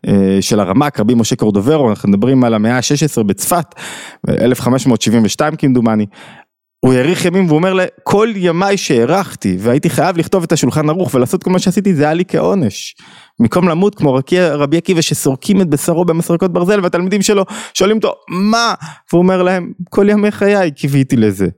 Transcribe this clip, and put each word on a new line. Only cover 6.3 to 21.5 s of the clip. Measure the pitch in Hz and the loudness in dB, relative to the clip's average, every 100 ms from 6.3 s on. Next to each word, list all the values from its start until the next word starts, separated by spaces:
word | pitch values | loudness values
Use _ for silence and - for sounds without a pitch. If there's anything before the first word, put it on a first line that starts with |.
| - _ _ _ _ | -20 _ _ _ _
הוא | 131 | 2
האריך | 127 135 180 180 | 2 2 0 0
ימים | 180 180 | 0 2
והוא | 151 | 2
אומר | 185 | 2
לה, | 190 185 _ | 0 -2 _
"כל | - 202 226 196 | -2 0 0 0
ימיי | 180 165 196 202 | -2 0 0 -2
שהארכתי | - 131 117 185 175 - 101 92 | 0 0 2 0 -2 -6 -4 -2
והייתי | 110 135 170 | 0 0 0
חייב | 123 160 170 | 0 -2 -2
לכתוב | 160 190 | -2 -2
את | 165 | 0
השולחן | 156 131 151 151 | 0 0 0 -2
ערוך | 170 170 135 | -2 -2 0
ולעשות | 127 185 | 0 -2
כל | - | 0
מה | 185 | 0
שעשיתי, | 185 190 196 160 | 0 0 0 2
זה | |
היה | 151 | 0
לי | 170 185 | 0 -2
כעונש. | - - 196 120 - - - - - - - | -2 0 0 -2 -4 -16 -18 -20 -20 -20 -2
במקום | 117 - 180 | 0 2 0
למות | 160 202 208 | 2 0 0
כמו | 143 | 0
רקי-, | 131 131 180 | 0 0 0
רבי | 175 147 143 165 | 0 0 0 0
עקיבא | 170 170 | 0 0
שסורקים | - 147 147 135 - 196 | 0 -2 -2 -2 0 2
את | 180 | 2
בשרו | 147 - 165 175 | 0 0 0 0
במסרקות | 165 - 170 190 | -2 -2 0 0
ברזל", | 175 175 208 | 0 0 0
והתלמידים | 175 170 185 208 | 0 -2 -2 -2
שלו | 196 208 190 - - | 0 0 -2 -8 -12
שואלים | - 190 220 | -2 0 0
אותו, | 208 - - | -2 -6 -10
"מה?" | 170 202 226 233 185 160 - _ | -2 0 0 0 -4 -12 -20 _
והוא | 175 | 2
אומר | 185 185 | 2 2
להם, | 180 185 175 - 175 | 0 -2 -6 -14 -6
"כל | - 202 | 0 2
ימי | 208 208 | 2 0
חיי | 202 202 202 180 | 0 0 2 0
קיוויתי | 143 147 139 131 123 | -2 -2 0 2 2
לזה | 107 95 92 | 2 0 -4